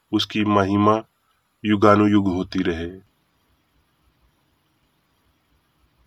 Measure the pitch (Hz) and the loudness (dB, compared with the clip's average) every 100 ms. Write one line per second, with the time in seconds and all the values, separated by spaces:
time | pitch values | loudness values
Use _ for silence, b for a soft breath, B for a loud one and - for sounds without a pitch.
0 | _ 107 - 110 104 104 98 101 104 110 | _ -6 -4 -4 0 0 0 2 2 0
1 | - _ _ _ _ _ 104 101 104 104 | -6 _ _ _ _ _ -4 2 4 4
2 | 104 104 98 90 92 95 90 82 85 95 | 4 2 0 -4 -6 -6 -6 -6 -10 -14
3 | _ _ _ _ _ _ _ _ _ _ | _ _ _ _ _ _ _ _ _ _
4 | _ _ _ _ _ _ _ _ _ _ | _ _ _ _ _ _ _ _ _ _
5 | _ _ _ _ _ _ _ _ _ _ | _ _ _ _ _ _ _ _ _ _